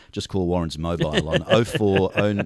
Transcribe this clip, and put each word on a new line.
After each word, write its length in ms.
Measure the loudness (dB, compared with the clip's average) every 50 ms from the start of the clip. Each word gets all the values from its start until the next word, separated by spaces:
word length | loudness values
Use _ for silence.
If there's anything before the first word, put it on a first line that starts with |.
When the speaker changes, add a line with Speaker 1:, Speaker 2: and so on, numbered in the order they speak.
| -14 -12
Speaker 1:
just 180 | -10 -8 -8 -4
call 180 | -2 -2 0 0
Warren's 320 | 0 0 -2 -2 -4 -4
mobile 500 | -4 -4 -2 -2 -2 0 0 -2 -2 -2
on 140 | -2 -4 0
Speaker 2:
<laughs> 40 | 2
Speaker 1:
oh 140 | 2 2 2
four 480 | 2 0 0 2 4 4 4 2 2 0
oh. 180 | 0 0 0 0
No, 100 | 0 -2